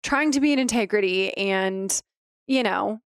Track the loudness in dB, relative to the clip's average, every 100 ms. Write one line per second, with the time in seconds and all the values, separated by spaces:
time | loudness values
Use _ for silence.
0 | -2 0 2 2 2 2 2 0 0 0
1 | 2 0 -2 -2 -2 0 0 -2 -4 -4
2 | _ _ _ _ -2 0 0 0 -2 -6
3 | _